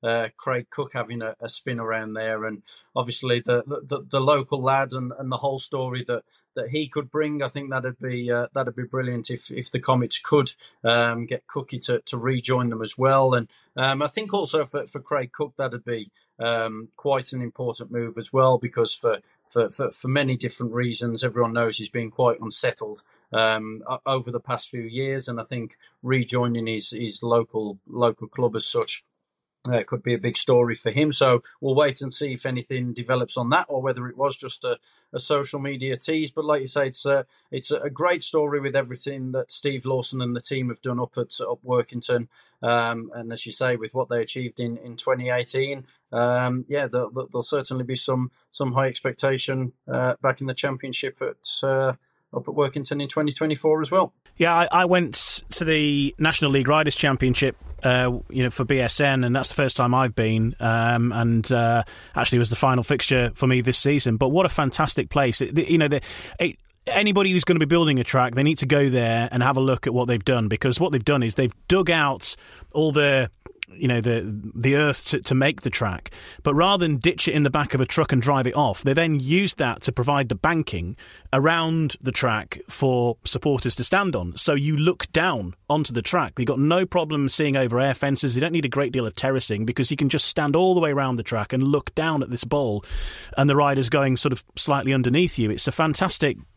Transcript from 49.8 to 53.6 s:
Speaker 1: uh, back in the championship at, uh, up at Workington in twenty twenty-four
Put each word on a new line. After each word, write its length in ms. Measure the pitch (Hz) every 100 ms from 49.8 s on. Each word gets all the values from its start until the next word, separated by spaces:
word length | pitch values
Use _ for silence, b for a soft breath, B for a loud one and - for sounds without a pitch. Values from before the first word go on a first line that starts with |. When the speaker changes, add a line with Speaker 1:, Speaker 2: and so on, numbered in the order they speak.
| -
Speaker 1:
uh, 240 | 127 127 120
back 180 | 135 131
in 80 | 135
the 60 |
championship 680 | 131 147 131 135 127 135 -
at, 460 | 135 - - - 139
uh, 260 | 135 135 127 _ _ _
up 140 | - 127
at 60 |
Workington 480 | - 139 139 135 143
in 60 | 143
twenty 240 | - 151
twenty-four 500 | 139 156 147